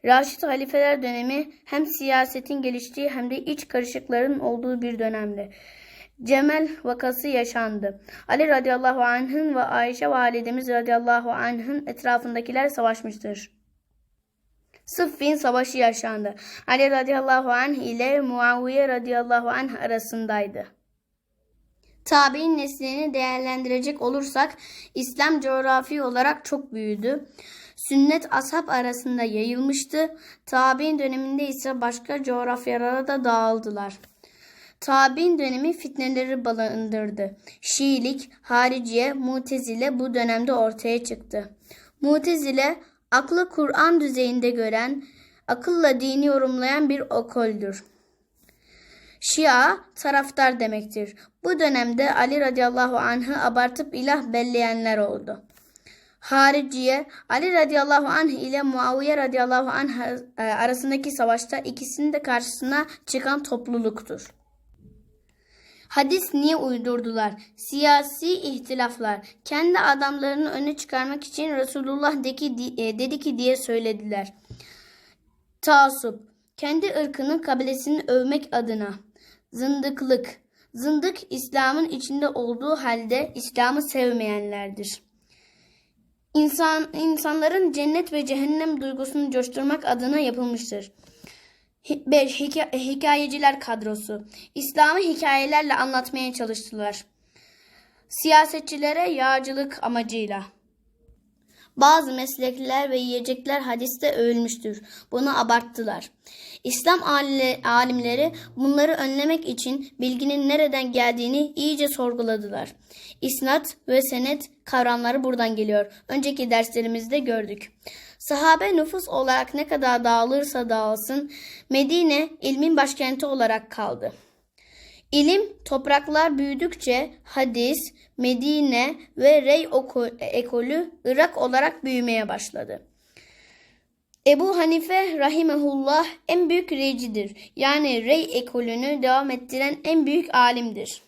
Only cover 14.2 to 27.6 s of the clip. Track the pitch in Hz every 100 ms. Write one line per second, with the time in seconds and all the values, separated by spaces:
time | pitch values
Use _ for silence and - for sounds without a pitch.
14.2 | _ _ _ _ _ _ - - 339 -
15.2 | 285 302 285 247 254 262 233 226 226 214
16.2 | 208 208 - - - 262 277 269 262 269
17.2 | 269 262 262 240 269 277 240 233 254 285
18.2 | 262 247 240 247 254 269 277 247 240 240
19.2 | 240 240 233 254 262 233 233 226 220 226
20.2 | 220 208 202 - - _ _ _ _ _
21.2 | _ _ _ _ _ _ _ _ - 285
22.2 | 277 285 320 311 277 277 262 277 311 269
23.2 | 254 254 254 254 254 254 269 294 240 277
24.2 | 277 269 302 - - - - - 254 254
25.2 | 294 311 269 262 262 262 262 294 254 247
26.2 | 269 302 - 285 277 220 214 208 226 285
27.2 | 285 - - -